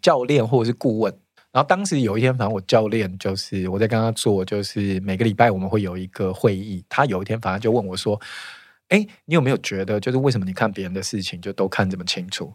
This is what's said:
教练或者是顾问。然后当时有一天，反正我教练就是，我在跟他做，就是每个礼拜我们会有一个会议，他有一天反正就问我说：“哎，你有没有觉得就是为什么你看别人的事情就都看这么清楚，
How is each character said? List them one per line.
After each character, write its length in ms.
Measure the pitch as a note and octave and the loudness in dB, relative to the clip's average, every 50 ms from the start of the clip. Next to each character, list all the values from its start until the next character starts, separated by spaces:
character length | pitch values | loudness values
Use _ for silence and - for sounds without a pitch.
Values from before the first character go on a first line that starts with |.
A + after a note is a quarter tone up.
| - | 4
教 200 | F3 D#3+ C3 B2 | 4 4 4 4
练 220 | B2+ D3 C#3 A2 | 2 2 2 2
或 160 | A2 C3+ B2 A2+ | 4 4 2 4
者 40 | |
是 60 | A#2 A2 | 2 -2
顾 260 | - - C3 A2 A2 | 0 0 0 2 2
问。 120 | A2 G2 - - _ _ _ _ _ _ | 0 0 -2 -6 _ _ _ _ _ _
然 120 | - C3 D#3 | 2 2 4
后 40 | |
当 200 | - F#3 F#3 G3+ | 4 2 2 2
时 140 | F#3 E3 C#3 | -2 0 0
有 180 | B2+ G2+ G2+ A2+ | 2 2 2 2
一 20 | |
天， 160 | B2 B2+ C3 | 2 2 2
反 100 | B2 G#2+ | 2 0
正 60 | G2+ G#2+ | -2 -2
我 80 | G2 F#2 | -4 -2
教 260 | - B2+ A2+ A2 G#2 | 4 4 4 4 4
练 280 | A2 A2+ G#2 F2+ F#2 | 0 0 0 -2 -4
就 180 | F#2+ - G2 F#2+ | -4 -4 -4 -4
是， 340 | F#2+ - - G2+ F#2+ F#2 F#2 | -4 -6 -6 -4 -4 -2 -2
我 100 | F#2 G2+ | 0 0
在 80 | A2+ | 0
跟 120 | G#2 A2+ A2 | 2 2 2
他 120 | A2 A2+ A2 | 0 0 -2
做， 320 | - - A2+ G2+ F#2+ F#2 | 0 0 2 2 2 0
就 160 | F#2 G#2+ G2+ | -2 -4 -4
是 380 | G2 - - G#2 G2+ G2 F#2+ F#2+ | -4 -4 -4 -2 -2 0 -2 -2
每 160 | F#2+ G2+ F#2+ | -2 -2 -2
个 80 | F#2 A#2 | 2 2
礼 80 | A2+ G2+ | 0 4
拜 200 | A2 A#2+ A#2 G2 | 4 4 4 4
我 40 | |
们 120 | F#2 F#2+ F#2+ | 2 -2 0
会 140 | A2 G#2+ G2 | 0 0 -2
有 140 | F2+ F2+ | -2 -6
一 80 | F#2 F#2 F#2+ | -6 -8 -10
个 260 | - - G2+ F#2 F#2 | -6 -4 -4 -4 -2
会 200 | - - A2+ G2 | 2 2 2 2
议， 300 | F#2 G2+ G#2+ F#2+ F2+ F#2 - | 2 -4 -6 -8 -10 -10 -8
他 180 | - - C#3+ | -2 -2 0
有 160 | C3 G2 F#2 G2 | 0 0 -4 -4
一 20 | |
天 160 | F#2+ G#2+ - | -4 -6 -4
反 140 | - F#2+ F#2+ | -2 -4 -4
正 60 | G#2 | -2
就 100 | A2+ A2+ | 0 0
问 160 | A2+ B2 G2+ | 0 0 0
我 100 | F#2+ F#2 | -2 -6
说 240 | F#2+ - A2 G#2 G#2 - - - - - - - - - _ _ _ _ - | -4 -2 -2 -4 -4 -6 -14 -16 -16 -16 -16 -18 -20 -20 _ _ _ _ 0
：“哎， 160 | F#3 G#3+ G#3 G#3 - _ _ | 2 2 2 0 -8 _ _
你 120 | - D#3+ | 0 2
有 40 | E3 | 2
没 100 | C3 C3+ | 4 4
有 80 | C3 G#2 | 0 0
觉 260 | - - G2 F#2+ F#2+ | -2 -4 -4 -4 -2
得 160 | G2 G#2+ G#2 | -2 -2 -2
就 100 | G2 C3 | 0 0
是 80 | B2+ C3 | 0 2
为 140 | C3+ C#3 A#2 | 2 2 2
什 60 | A2 | 2
么 60 | F#2 | 0
你 80 | F#2+ F#2 | -2 -2
看 180 | - A2+ G#2+ | 0 -2 -2
别 120 | F#2+ G2+ F#2+ | -2 -4 -8
人 100 | F2+ F#2 | -6 -6
的 80 | F#2+ | -6
事 220 | F#2+ - - G2+ F#2 | -6 -4 -4 -4 -6
情 180 | - - F2 | -6 -8 -8
就 120 | F2 G2+ G2 | -10 -10 -2
都 160 | - F#2+ F#2+ | -2 -2 -2
看 200 | - - G2+ F#2 | 0 0 0 0
这 80 | F#2 | 0
么 80 | F#2 F2 | -4 -4
清 240 | F2+ - F#2+ F2+ F#2+ | -6 -6 -6 -6 -8
楚， 240 | - - E2+ C#2+ - | -8 -10 -10 -10 -12